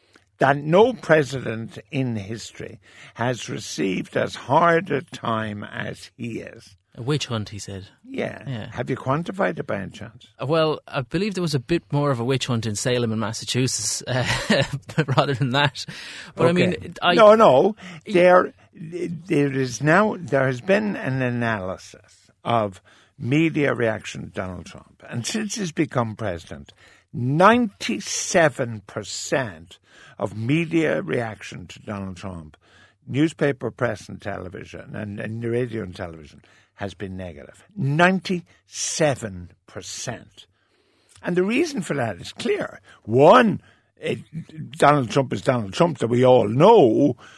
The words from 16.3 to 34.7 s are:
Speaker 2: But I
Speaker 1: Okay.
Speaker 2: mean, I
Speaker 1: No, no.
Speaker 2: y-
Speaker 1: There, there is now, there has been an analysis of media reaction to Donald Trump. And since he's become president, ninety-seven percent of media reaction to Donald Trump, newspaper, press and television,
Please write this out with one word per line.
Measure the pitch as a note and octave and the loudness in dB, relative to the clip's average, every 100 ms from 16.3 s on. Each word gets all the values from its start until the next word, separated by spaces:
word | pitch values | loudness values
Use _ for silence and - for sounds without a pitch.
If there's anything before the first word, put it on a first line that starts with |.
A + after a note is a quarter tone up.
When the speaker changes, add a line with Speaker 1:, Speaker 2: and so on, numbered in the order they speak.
| - | 0
Speaker 2:
But | E3 | 2
I | |
Speaker 1:
Okay. | F3+ F3+ | 4 2
Speaker 2:
mean, | F3 - - | -2 -8 -2
I | F3 | 2
Speaker 1:
No, | F3+ G#3+ | 8 10
no. | A3 G3+ C3 F#3+ G#3+ F#3 E3+ - | 10 8 8 4 0 -12 -16 0
Speaker 2:
y- | |
Speaker 1:
There, | F#3+ F3+ F3+ - - _ | 6 8 8 4 -4 _
there | - D#3+ E3+ F3 F3 - D3+ C#3+ | -18 -12 -10 -8 -8 -2 2 2
is | C3+ C3 A#2+ | 0 -4 -2
now, | D3 F3 G#3+ F#3 | 2 4 2 -2
there | B2+ C#3 C3 | -2 0 2
has | B2 | -2
been | - G3+ G#3+ | 0 0 0
an | F#3+ C3 C3 | -4 -4 -2
analysis | B2+ A#2+ A#2 G#2+ F#2 F2 - - _ _ _ _ | -2 -2 -2 -2 -6 -10 -14 -20 _ _ _ _
of | - A#2 G#2 F#2 _ _ _ - | -2 0 0 -6 _ _ _ -8
media | A#2 D3 D#3+ D3+ C#3 | 0 2 2 2 0
reaction | A#2+ A#2 G#2+ - - F2 | 0 -2 -2 -8 -14 -12
to | |
Donald | - F#2 F2+ E2+ | -10 -8 -10 -14
Trump. | - - _ - | -18 -20 _ -12
And | B2 - | -10 -6
since | A3 G#3+ A#3+ | -6 -6 -6
he's | F3+ | -6
become | E3 D3 C3 A2+ | -4 -4 -2 -4
president, | G#2 G#2+ E2+ - D2 D2 - - _ _ | -4 -6 -6 -10 -18 -18 -20 -20 _ _
ninety-seven | - B2 D3+ G3 A#3+ A3+ - - G#3+ - - - F#3 D#3 - A#2+ A2 - | -6 -2 4 6 4 0 -4 -6 -6 -6 -8 0 2 2 2 -6 -8 -10
percent | A2+ G2+ - - D3 A#2+ D#2+ F2+ - _ - - - | -12 -10 -10 -4 -4 -4 -10 -20 -20 _ -20 -18 -8
of | G#2+ G#2 | -8 -4
media | A#2 D#3 E3 E3 D3+ D#3 | -2 0 0 -2 0 -2
reaction | D#3 C3 A2+ G#2 - - F2 | -4 -4 -6 -10 -16 -16 -18
to | - | -16
Donald | - G2+ F#2+ F2+ | -10 -8 -8 -12
Trump, | G2 F2 D#2 - _ _ _ _ B2 | -12 -14 -16 -20 _ _ _ _ -6
newspaper, | A#2+ D#3+ - D3 C3 A#2+ | -2 0 0 -2 -2 -6
press | - A#2+ G#2 - | -2 -4 -4 -12
and | F#2 | -14
television, | G#2+ F#2+ F#2 F#2+ F#2 | -10 -10 -10 -14 -16